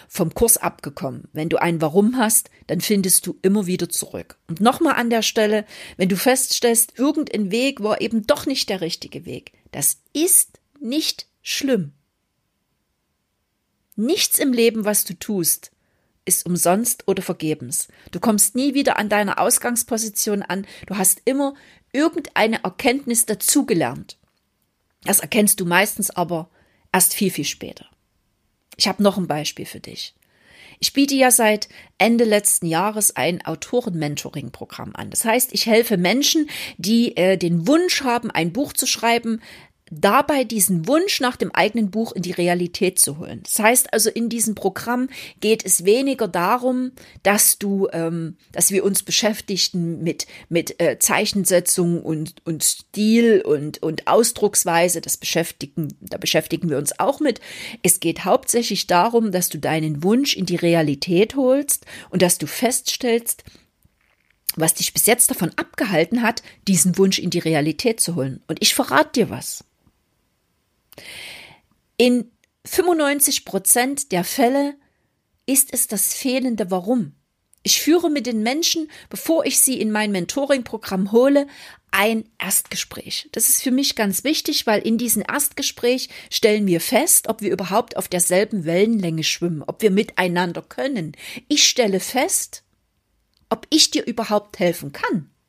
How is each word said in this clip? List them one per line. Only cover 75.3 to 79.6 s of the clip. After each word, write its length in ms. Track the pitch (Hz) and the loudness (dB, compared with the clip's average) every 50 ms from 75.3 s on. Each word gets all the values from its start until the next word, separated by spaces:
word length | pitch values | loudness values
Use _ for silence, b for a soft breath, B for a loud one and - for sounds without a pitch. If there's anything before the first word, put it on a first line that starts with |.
| _ _ _ | _ _ _
ist 260 | - 277 262 - - | 0 0 0 0 0
es 140 | - 240 - | -2 -4 -4
das 260 | - 214 196 - - | -4 -2 -4 -2 -4
fehlende 600 | - - - 262 247 262 254 254 226 208 208 175 | -4 -2 -2 0 0 0 0 -2 -2 -2 -2 -2
Warum. 400 | 190 180 180 208 254 240 175 143 - _ _ _ _ _ _ _ _ _ | -2 -2 0 0 0 0 -2 -4 -8 _ _ _ _ _ _ _ _ _
Ich 180 | - - - - | -2 0 0 2
führe 300 | - 294 330 359 339 320 | 4 4 4 4 4 2
mit 160 | 294 285 220 | 0 0 -2
den 160 | 247 233 214 | -2 -2 -2
Menschen, 480 | 214 233 269 320 339 - - 339 311 311 B B B B | 0 0 -2 0 0 -2 -2 -2 -4 -8 B B B B
bevor 340 | - - - - 330 320 - | -14 -8 -2 0 0 0 0
ich 160 | 277 - - | 0 2 2